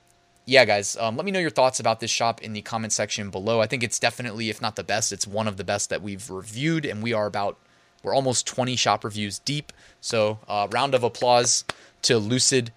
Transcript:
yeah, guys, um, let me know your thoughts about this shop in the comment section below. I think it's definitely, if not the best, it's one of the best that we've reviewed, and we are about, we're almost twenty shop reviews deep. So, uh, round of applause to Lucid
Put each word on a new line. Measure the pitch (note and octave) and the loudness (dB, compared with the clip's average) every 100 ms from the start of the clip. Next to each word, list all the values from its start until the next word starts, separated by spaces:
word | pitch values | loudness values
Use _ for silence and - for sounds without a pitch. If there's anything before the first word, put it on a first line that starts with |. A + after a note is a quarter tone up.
| _ _ _ _ | _ _ _ _
yeah, | - C3 | 4 6
guys, | A2 G#2 G2+ - | 6 4 0 -2
um, | A2+ A#2+ | -2 -2
let | |
me | F#3+ | -4
know | F#3+ | -2
your | E3 | 0
thoughts | - C3 - | 2 2 2
about | A#2 A2+ | 0 0
this | A2+ | -2
shop | - A#2 A2+ | 0 0 -2
in | A2 | -8
the | G#2+ | -10
comment | - A2+ A2 | -8 -6 -4
section | - G#2+ - G2+ | -2 -2 -4 -6
below. | F#2+ G2+ A#2 | -4 0 2
I | G#2+ | 2
think | C3+ | 0
it's | A#2 - | -2 0
definitely, | A#2+ - B2 G#2 A2+ | 0 -2 -6 -6 -6
if | G#2 | -4
not | A2+ G2+ | -6 -6
the | |
best, | F2 G#2 A2+ | -4 -2 -2
it's | G2 - | -4 -4
one | G2+ A2 | -2 -2
of | G2 | -4
the | |
best | F#2+ G2+ - | -4 -2 -2
that | F2+ | -6
we've | G2+ G2 - | -6 -10 -10
reviewed, | F#2+ G2+ A2 D3+ D#3+ | -12 -10 -4 -2 0
and | D3 G#2 | -2 -4
we | A#2 | -2
are | A2 G#2 | 0 0
about, | G2+ G2+ - _ _ _ _ | -2 -4 -4 _ _ _ _
we're | G2 | 0
almost | B2 C3+ A#2 - | 2 2 0 -2
twenty | - B2+ B2 | -2 -2 0
shop | - G#2 | 2 2
reviews | A2+ G#2 G#2 F#2+ | 0 -6 -6 -6
deep. | - D3 - - - _ | -6 -6 -8 -16 -20 _
So, | - A2+ G#2+ G#2+ - | -4 0 2 0 -4
uh, | G#2 G2+ | -2 0
round | A#2 C#3 | 0 2
of | C3 | 2
applause | A#2 - B2 A#2+ B2 - - - - _ | 2 2 6 6 6 2 -2 -10 -16 _
to | - A#2 | 2 2
Lucid | G#2 B2 - C3 A#2 | 4 2 4 2 0